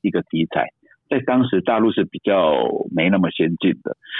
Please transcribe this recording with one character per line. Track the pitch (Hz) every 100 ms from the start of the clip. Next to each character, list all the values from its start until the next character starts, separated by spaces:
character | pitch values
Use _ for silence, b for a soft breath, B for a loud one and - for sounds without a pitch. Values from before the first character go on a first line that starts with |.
一 | 98
个 | 87
题 | - 80
材， | 80 - - - b _ _
在 | 139
当 | 131 127 123
时 | 92
大 | 90 113
陆 | 113
是 | 104
比 | 90 -
较 | 104 95 80 67 64 - -
没 | - 87
那 | 98
么 | 85
先 | - 85 85
进 | 92 -
的， | - - B